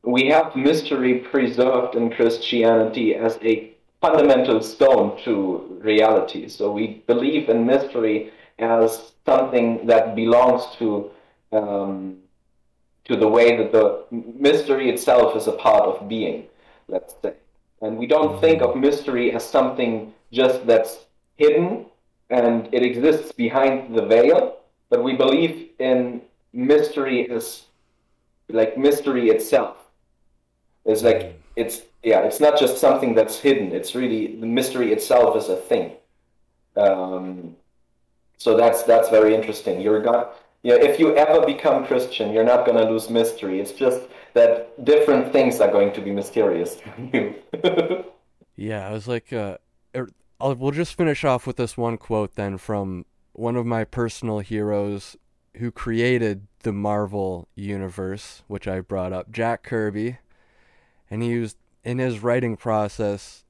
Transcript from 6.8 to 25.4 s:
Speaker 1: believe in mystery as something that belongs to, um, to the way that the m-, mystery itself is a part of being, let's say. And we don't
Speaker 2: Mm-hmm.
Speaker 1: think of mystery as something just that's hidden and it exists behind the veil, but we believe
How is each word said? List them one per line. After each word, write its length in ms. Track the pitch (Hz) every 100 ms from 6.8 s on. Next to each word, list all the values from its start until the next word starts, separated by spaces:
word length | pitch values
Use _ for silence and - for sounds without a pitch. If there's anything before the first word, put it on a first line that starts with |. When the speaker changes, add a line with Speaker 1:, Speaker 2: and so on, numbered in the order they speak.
| 110 - -
Speaker 1:
believe 440 | 120 135 156 -
in 180 | 113 117
mystery 640 | 135 - 123 110 107 - - _ -
as 540 | 117 117 113 - - _ -
something 580 | 131 127 127 117 113 113
that 300 | 113 110 107
belongs 480 | 113 120 127 120 - -
to, 340 | 113 104 101 - _ _ _
um, 680 | 110 101 101 98 95 95 92 92 _ _ _ _ _ _ _ -
to 100 | 117
the 120 | 107
way 280 | 117 117 117
that 140 | 107
the 320 | 113 104 - -
m-, 220 | 117 113 120
mystery 500 | 143 151 147 135 131
itself 460 | 123 - 123 117 110
is 100 | 110
a 60 |
part 320 | 98 120 107
of 260 | - - 101
being, 360 | 113 101 - - _ _ _ _
let's 260 | - - -
say. 140 | - - _ _ _ _
And 120 | 107 110
we 120 | 120
don't 240 | 151 151
Speaker 2:
Mm-hmm. 100 | -
Speaker 1:
think 200 | 165 160
of 120 | - 131
mystery 560 | 139 143 - 123 120
as 100 | 117 -
something 680 | 143 127 123 120 110 110 _ _
just 340 | 117 127 127 113
that's 400 | 113 - - _ _ _ _
hidden 480 | 151 151 180 220 - _ _ _ _
and 360 | 127 117 117 110
it 100 | 127
exists 500 | 123 120 147 151 -
behind 640 | - 117 131 135 131 123 113
the 100 | 101
veil, 500 | 113 131 170 - - _ _ _
but 140 | 120
we 100 | 123 131
believe 540 | 127 143